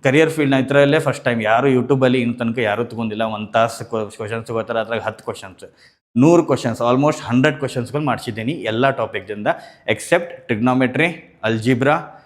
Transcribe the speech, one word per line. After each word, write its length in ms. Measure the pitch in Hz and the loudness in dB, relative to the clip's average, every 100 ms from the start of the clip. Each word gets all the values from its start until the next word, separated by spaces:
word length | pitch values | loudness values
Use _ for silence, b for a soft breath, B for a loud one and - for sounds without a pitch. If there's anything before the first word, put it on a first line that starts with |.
ಕರಿಯರ್ 260 | 139 143 156 | 4 6 6
ಫೀಲ್ಡ್ 260 | 156 139 135 | 2 0 0
ಇದರಲ್ಲೇ 440 | 131 139 143 151 | 2 4 4 4
ಫಸ್ಟ್ 260 | 143 120 127 | 0 -2 -2
ಟೈಮ್, 160 | 117 | 0
ಯಾರು 280 | 107 113 135 | 2 2 4
YouTube-ಅಲ್ಲಿ 520 | 127 120 135 127 127 | 2 2 2 4 2
ಇನ್ನು 120 | 120 117 | 0 -2
ತನಕ 220 | 117 117 | -4 -2
ಯಾರೂ 240 | 107 104 | -2 -2
ತಗೊಂಡಿಲ್ಲ. 400 | 117 113 110 107 | -4 -6 -6 -4
ಒಂದು 240 | 110 107 104 | -4 -6 -2
ತಾಸು 420 | 113 117 - 113 | 2 2 -2 -6
ಕ್ವ-, 260 | 113 104 - | -6 -6 -8
ಕ್ವಶನ್ಸ್ 320 | 107 113 113 | -8 -8 -6
ತಗೋತಾರೆ, 320 | 113 110 113 | -6 -4 -4
ಅದ್ರಾಗ 220 | 107 113 | -4 -4
ಹತ್ತು 220 | 110 104 | -6 -8
ಕ್ವಶನ್ಸ್, 500 | - - 95 87 92 b b b _ 117 | -10 -12 -14 -20 -20 b b b _ 4
ನೂರು 260 | 147 170 | 6 6
ಕ್ವಶನ್ಸ್, 380 | 156 131 123 113 | 4 0 -2 -2
almost 360 | 120 127 147 147 | 0 2 2 -2
ಹಂಡ್ರೆಡ್ 340 | - 123 151 143 | -2 0 0 0
ಕ್ವಶನ್ಸ್‌ಗಳು 440 | 131 131 117 143 | -6 -6 -6 -4
ಮಾಡ್ಸಿದ್ದೀನಿ 500 | 147 113 - 110 113 | -4 -4 -6 -8 -6
ಎಲ್ಲ 380 | 165 110 110 135 | -6 -4 0 0
ಟಾಪಿಕ್ದಿಂದ, 580 | 127 110 104 95 104 117 170 B B - | 0 -6 -6 -10 -4 -4 -4 B B -4
ಎಕ್ಸೆಪ್ಟ್ 600 | - - 175 170 - - | -4 2 0 0 -10 -6
ಟ್ರಿಗ್ನೋಮೆಟ್ರಿ, 920 | 110 123 127 127 127 170 170 - _ | 0 2 2 2 2 -2 -4 -16 _
ಅಲ್ಜಿಬ್ರಾ 680 | 110 110 117 123 139 160 - B | -4 0 0 2 2 0 -4 B